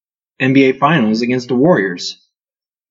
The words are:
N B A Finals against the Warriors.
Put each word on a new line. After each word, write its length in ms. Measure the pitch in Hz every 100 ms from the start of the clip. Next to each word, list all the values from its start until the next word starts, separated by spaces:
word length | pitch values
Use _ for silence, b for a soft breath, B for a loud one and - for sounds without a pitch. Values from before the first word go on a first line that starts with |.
| _ _ _ -
N 140 | 131
B 100 | 135 135
A 80 |
Finals 480 | 131 143 165 107 110
against 260 | 120 127 123
the 80 | 127
Warriors. 640 | 160 143 95 90 - - _ _ _ _ _ _ _